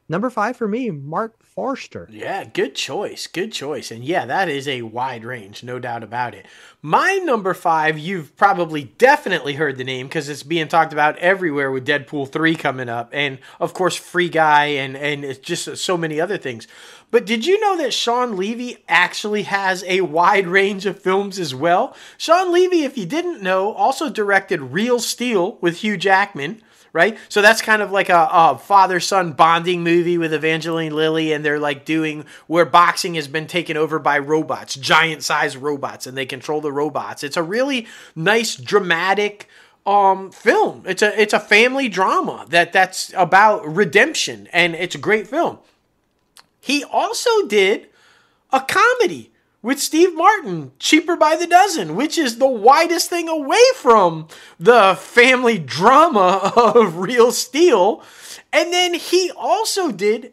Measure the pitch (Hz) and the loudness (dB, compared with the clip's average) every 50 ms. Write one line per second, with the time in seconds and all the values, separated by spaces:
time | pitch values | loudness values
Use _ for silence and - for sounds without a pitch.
0 | _ - 156 185 226 254 240 226 202 233 262 - 233 202 208 247 269 226 160 143 | _ -8 -6 -4 -4 -4 -4 -4 -4 -4 -4 -6 -6 -4 -4 -4 -6 -6 -8 -8
1 | 139 147 165 190 226 226 _ _ _ _ - 190 208 262 269 - - - - 101 | -10 -8 -6 -6 -6 -8 _ _ _ _ -12 -8 -6 -6 -8 -8 -12 -16 -16 -18
2 | 85 - 110 110 131 139 185 190 - 113 - 165 214 262 - - - - 139 190 | -18 -16 -16 -14 -10 -8 -8 -8 -10 -10 -6 -4 -4 -4 -4 -10 -10 -8 -8 -8
3 | 202 165 90 - - - - 160 202 220 - - 135 143 151 117 - - 113 113 | -8 -8 -10 -12 -16 -12 -8 -8 -8 -8 -8 -10 -10 -8 -10 -10 -10 -12 -14 -12
4 | 123 139 180 175 120 117 143 185 196 170 143 139 127 143 131 123 117 110 107 120 | -8 -4 -4 -4 -4 -4 -2 -2 -2 -2 -4 -6 -4 -6 -6 -6 -8 -10 -8 -6
5 | 127 131 123 117 107 120 127 117 98 98 101 - - 123 123 127 127 123 117 117 | -6 -6 -8 -10 -12 -12 -12 -12 -14 -18 -20 -18 -14 -12 -12 -10 -8 -8 -10 -10
6 | 113 101 117 123 123 117 - - - - - - - - _ _ - 147 175 247 | -10 -10 -6 -6 -6 -6 -8 -14 -20 -20 -20 -20 -20 -20 _ _ -6 0 0 2
7 | 311 370 392 392 370 311 240 220 185 190 175 - - 175 160 160 156 156 156 151 | 2 2 -2 -2 -2 -2 -2 -2 -2 -4 -6 -2 -2 0 0 0 0 0 -2 -2
8 | 151 180 196 175 143 - _ - 208 196 190 175 175 160 156 147 135 - _ - | -6 -8 -8 -8 -8 -10 _ 2 2 2 4 2 -2 -4 -4 -8 -10 -8 _ 2
9 | 233 269 294 294 - - 185 151 131 139 143 139 160 143 131 123 123 131 131 127 | 4 4 4 4 2 -4 -4 -4 -4 -6 -4 -2 -2 -4 -2 -6 -8 -8 -8 -8
10 | 131 139 - 160 139 143 147 123 120 139 170 165 156 139 175 165 160 151 139 147 | -8 -8 -8 -8 -8 -8 -12 -14 -10 -6 -4 -4 -2 0 2 0 0 0 0 0
11 | 147 151 147 - 175 175 196 185 185 160 143 143 139 135 135 131 123 143 147 143 | 0 0 0 0 2 0 2 2 0 -4 -2 -2 -2 -2 -4 -4 -2 -2 -2 -2
12 | 139 - 156 147 135 - - 156 160 160 165 160 - 143 131 131 127 120 117 120 | -2 -6 -8 -8 -8 -6 -4 0 0 0 0 0 -2 -4 -4 -4 -6 -6 -6 -8
13 | 120 - - 143 143 139 135 123 - - - - 175 170 - - 180 170 - - | -8 -8 -4 -4 -4 -4 -4 -8 -18 -20 -8 -6 -6 -6 -4 -2 -2 -2 -2 -4
14 | - - - 180 180 165 151 160 160 151 147 147 147 147 147 139 135 135 135 135 | -12 -6 -2 -2 -2 0 2 2 4 4 4 4 4 2 -2 -4 -4 -6 -8 -6
15 | 147 143 147 143 143 135 127 - - - 170 160 - 156 131 - - - 185 170 | -6 -6 -6 -4 -6 -10 -10 -10 -8 -8 -6 -6 -6 -10 -10 -8 -4 -2 -2 -2
16 | 165 160 151 151 170 196 202 160 - 135 120 110 - - - - - - - - | -2 -2 -2 -2 -2 -2 -4 -6 -6 -8 -10 -10 -14 -20 -20 -20 -20 -20 -20 -20
17 | _ - - 240 190 185 226 226 233 339 381 427 440 403 381 339 294 233 - - | _ 0 0 0 0 2 -4 -2 0 0 0 2 2 0 0 0 -2 -4 -4 -4
18 | - 240 233 247 247 240 214 180 190 214 240 233 247 247 - - _ - 170 175 | -2 -2 0 0 -2 -2 -4 -6 -4 -6 -6 -6 -8 -12 -12 -14 _ 0 2 2
19 | 180 175 - - - 208 208 208 180 185 196 196 196 190 190 180 190 180 185 190 | 2 0 -4 -8 -6 -4 -4 -4 -4 -4 -4 -2 -2 -2 -2 -4 -4 -2 -2 0
20 | 185 147 147 165 175 190 208 196 196 175 180 196 196 196 202 190 190 202 185 - | 0 0 0 0 2 2 2 2 0 2 2 2 2 2 -2 -4 -6 -6 -6 -4
21 | - 190 190 196 202 202 185 196 175 143 131 127 151 170 175 190 240 - - - | -2 -2 0 0 -2 -4 -6 -8 -8 -6 -6 -2 0 2 2 2 0 -2 -6 -16
22 | - - - - - 302 330 359 381 359 339 359 370 370 359 330 294 254 - 240 | -20 -20 -16 -10 0 2 2 2 2 2 2 2 2 4 2 0 0 -2 -4 -6
23 | 185 165 254 330 349 349 339 220 190 185 190 190 190 214 208 - 202 247 269 - | -8 -4 -4 -4 -4 -4 -8 -6 -4 -2 0 0 0 -2 -2 0 0 0 0 -2
24 | 330 254 190 214 208 202 202 190 196 - 190 151 135 123 131 185 226 247 240 240 | -6 -6 -4 -4 -2 2 0 0 0 -2 -6 -6 -6 -6 -6 -4 -2 0 -2 -2
25 | 226 - - - 240 247 233 190 170 202 240 - - 170 165 - - 214 208 180 | -2 -6 -8 -6 -4 -2 0 0 -2 -2 -4 -4 -4 -4 -4 -2 -4 -4 -4 -2
26 | 175 196 190 190 202 202 - 147 139 156 226 - _ _ _ _ _ _ - 160 | 2 2 2 2 2 0 -4 -10 -8 -8 -10 -12 _ _ _ _ _ _ 2 2
27 | 175 214 220 - - - - 208 202 214 220 220 - 220 214 214 202 190 196 196 | 2 2 2 -4 -12 -4 0 6 6 6 6 6 2 2 2 2 2 0 0 -2
28 | 185 - 180 170 160 - 175 175 165 151 135 127 - - 202 196 190 180 185 175 | 2 4 4 4 4 4 4 4 6 4 4 0 -2 2 4 6 6 4 2 -2
29 | - - 202 190 180 170 135 - 165 160 165 170 170 180 180 175 170 170 170 175 | -2 0 0 0 0 0 2 4 4 4 4 2 0 -2 -4 -2 0 2 2 2
30 | 170 170 175 170 165 156 156 151 156 160 160 160 151 170 165 165 160 156 151 151 | 2 2 0 0 0 -2 -2 -2 0 0 -2 -2 -2 -4 -4 -4 -4 -4 -2 0
31 | 156 160 160 160 160 156 151 147 151 151 147 151 147 147 143 139 - - 160 160 | 0 0 0 0 0 0 -2 -2 0 -2 -2 0 -2 -4 -4 -6 -4 -4 -2 -2
32 | 156 156 151 151 143 - - - _ - 156 175 165 135 147 175 175 170 - - | -2 -2 -6 -8 -14 -16 -20 -20 _ -2 2 2 2 4 6 4 6 4 2 -2
33 | - 185 170 160 143 131 139 156 156 131 - 175 156 156 156 151 160 147 156 151 | -4 -6 -6 -6 -8 -6 -6 -8 -8 -4 -6 -6 -4 -4 -4 -4 -2 -2 -4 -2
34 | 135 151 143 143 139 143 156 160 151 - - 101 92 - - 135 127 117 170 156 | -2 0 0 0 0 0 -2 -2 -2 -4 -6 -8 -8 -12 -12 -8 -2 2 2 2
35 | 160 160 156 143 131 - 160 147 156 151 131 131 131 147 147 135 131 110 110 101 | 2 2 -2 -6 -6 -4 -2 -2 -2 -4 -4 -6 -6 -6 -6 -6 -6 -8 -10 -10
36 | - 131 127 135 135 131 143 127 - - 151 151 147 147 139 147 147 156 135 127 | -14 -12 -10 -10 -8 -8 -10 -12 -8 -6 -6 -4 -4 -6 -4 -4 -4 -4 -4 -6
37 | 107 110 123 - - 139 - 180 165 160 208 233 262 285 277 240 226 - - - | -8 -8 -12 -12 -12 -6 -4 -4 -4 -2 -2 -2 -2 -2 -2 -6 -6 -8 -18 -20
38 | - - - 156 160 190 214 233 226 - - - 123 - 196 208 196 175 165 165 | -20 -18 -12 -6 -2 0 0 0 0 -4 -8 -10 -8 0 0 0 2 2 -2 -2
39 | 180 190 196 202 208 202 202 - - _ _ _ _ _ _ _ - 196 202 202 | 0 0 0 0 0 -4 -4 -10 -20 _ _ _ _ _ _ _ -4 0 2 4
40 | 196 196 190 190 190 185 - - - - 339 440 403 202 - 117 - 180 180 - | 4 4 2 0 -4 -16 -14 -4 0 2 2 2 2 0 -2 -8 -8 -8 -2 0
41 | 214 208 196 214 214 208 - 208 - - 214 208 233 254 262 269 269 233 175 180 | 0 0 2 2 0 2 2 -2 0 4 4 4 4 4 2 0 -4 -2 -2 0
42 | 190 214 294 370 320 180 123 110 - - 170 170 170 170 - 190 185 185 - - | 0 2 0 0 -2 -4 -8 -10 -10 0 2 2 2 2 4 2 2 2 0 -10
43 | - - - 202 180 160 185 190 214 220 208 - - 151 156 185 208 170 - 202 | -12 -8 -2 -2 0 4 6 6 6 6 4 2 -4 -6 -2 0 0 2 4 2
44 | 247 320 302 - - - 120 104 101 - - 175 175 175 165 160 185 170 - 147 | 2 2 0 -4 -6 -6 -8 -12 -14 -6 0 0 0 0 -2 -4 -8 -8 -8 -8
45 | 127 170 214 220 196 - 262 320 330 160 107 - _ _ _ _ _ _ _ _ | -2 -2 -2 -2 -2 -4 -4 -2 -2 -2 -4 -10 _ _ _ _ _ _ _ _
46 | _ _ _ _ _ _ _ - _ _ _ _ - - 277 285 - - - 233 | _ _ _ _ _ _ _ -20 _ _ _ _ -4 -2 -2 -2 -2 -2 -2 -2
47 | 320 403 466 - - 480 453 427 370 220 202 208 190 190 220 - - _ _ _ | -2 -2 -4 -2 0 2 2 2 2 2 2 2 4 4 2 0 -4 _ _ _
48 | _ _ _ _ _ _ _ _ _ - - 262 269 - - 381 427 494 508 494 | _ _ _ _ _ _ _ _ _ -2 -2 -2 -2 0 0 2 4 4 4 2
49 | 440 - 165 123 110 _ _ _ _ _ _ _ - 226 269 277 - - - 311 | 0 -2 -2 -6 -14 _ _ _ _ _ _ _ -6 -4 -4 -4 -4 -2 2 4
50 | 349 381 330 311 339 392 440 403 302 202 175 160 139 127 _ - - - 302 311 | 4 4 2 2 2 2 2 2 -2 -6 -8 -8 -8 -12 _ -8 -2 2 2 2
51 | 330 320 339 330 311 302 320 - 349 339 349 359 392 403 330 285 185 151 151 202 | 2 0 0 2 2 2 2 0 0 4 4 4 4 4 0 -4 -6 -4 -4 -4
52 | 285 311 - 339 302 240 226 233 262 269 254 214 196 240 269 311 349 339 339 339 | -4 -2 -2 -2 -2 -2 0 0 0 0 2 4 6 6 6 6 4 0 0 -2
53 | - - 349 339 320 330 320 311 277 269 339 427 494 523 508 - - 262 226 214 | -4 -4 -4 -6 -4 -4 -4 -4 -2 0 4 6 6 6 4 2 4 4 6 6
54 | 185 170 160 160 156 - - - - - - - 165 214 247 233 196 190 180 - | 6 4 0 -2 -12 -14 -18 -20 -20 -20 -12 -2 4 6 6 8 6 6 4 2
55 | - - - 240 240 262 254 247 254 233 226 185 147 123 117 147 185 233 269 294 | -4 -2 4 4 6 6 4 4 2 2 0 0 -4 -6 -4 2 4 6 6 8
56 | 320 339 277 208 185 180 196 190 190 190 190 226 240 214 - 240 220 185 160 170 | 6 6 4 4 4 4 2 2 0 2 2 4 4 6 6 4 4 4 0 -6
57 | 190 180 254 247 226 254 226 - - - - 285 349 349 254 190 175 208 311 - | -6 -2 4 4 4 4 4 -2 -6 -4 0 4 4 6 6 6 4 2 2 -2
58 | - - - - - - - - - - - 302 320 339 349 349 359 349 349 320 | -8 -20 -20 -20 -20 -20 -20 -20 -12 -2 -2 0 0 0 0 0 0 0 -2 -4
59 | - - 349 370 370 339 - - 240 269 349 415 440 440 - 392 359 302 202 165 | -4 0 0 0 0 0 -6 -6 -2 0 0 0 0 -4 -4 -4 -4 -4 -4 -2
60 | 202 208 220 226 247 - | 0 0 0 -2 -4 -14